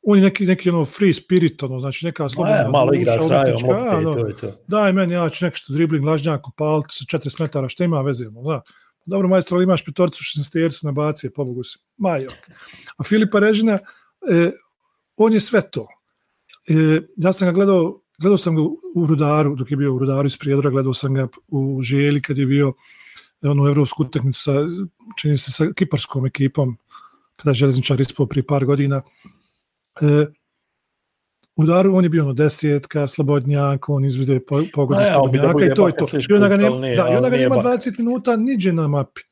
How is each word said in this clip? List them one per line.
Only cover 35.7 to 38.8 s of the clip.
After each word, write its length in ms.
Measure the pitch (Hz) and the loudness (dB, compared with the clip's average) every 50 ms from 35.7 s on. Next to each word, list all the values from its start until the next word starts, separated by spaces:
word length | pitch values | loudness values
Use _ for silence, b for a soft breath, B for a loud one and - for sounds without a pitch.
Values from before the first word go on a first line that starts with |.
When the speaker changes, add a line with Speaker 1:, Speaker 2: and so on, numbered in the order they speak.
| 135 | 4
Speaker 1:
to 80 | 214 | 4
je 40 | 190 | 4
Speaker 2:
makar 120 | 175 - - | 2 2 -2
Speaker 1:
to. 80 | 160 | -4
Speaker 2:
sliš 200 | - - 147 123 - | -2 -2 -4 0 2
Speaker 1:
I 40 | |
onda 160 | 208 208 202 202 | 4 4 6 4
ga 60 | 202 | 4
Speaker 2:
futsal, 160 | 202 202 208 | 4 2 2
Speaker 1:
nema, 100 | - 127 | 0 -2
Speaker 2:
nije, 160 | 131 131 120 | -2 -2 0
Speaker 1:
da, 60 | 117 | 0
i 40 | 180 | 2
onda 120 | - - 247 | 2 2 2
Speaker 2:
ali 40 | |
Speaker 1:
ga 140 | 254 254 247 | 2 2 2
Speaker 2:
nije 40 | 247 | 2
Speaker 1:
nema 140 | 262 254 262 | 2 2 2
Speaker 2:
bak. 80 | 240 - | 2 2
Speaker 1:
dvadeset 340 | 247 247 240 - 254 196 - | 0 0 -2 -4 -6 -4 -4
minuta 380 | 233 233 247 247 - 254 233 | -2 -2 -2 -2 -2 -2 0
niđe 360 | 220 220 262 277 214 180 190 | 0 0 -2 -2 0 0 0
na 160 | 170 165 | 0 0